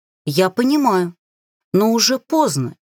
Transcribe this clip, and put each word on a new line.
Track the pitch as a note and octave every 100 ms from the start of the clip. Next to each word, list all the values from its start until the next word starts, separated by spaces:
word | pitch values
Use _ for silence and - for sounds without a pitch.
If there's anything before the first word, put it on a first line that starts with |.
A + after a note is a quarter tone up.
| _ _
«Я | - C#3+ F#3
понимаю, | F#3 B3 D4+ C4+ F#3 F3 F3 _ _ _ _ _
но | F3+ G#3+
уже | A3+ A3+ C4
поздно, | - D#4+ C#4+ C#3 B2+ -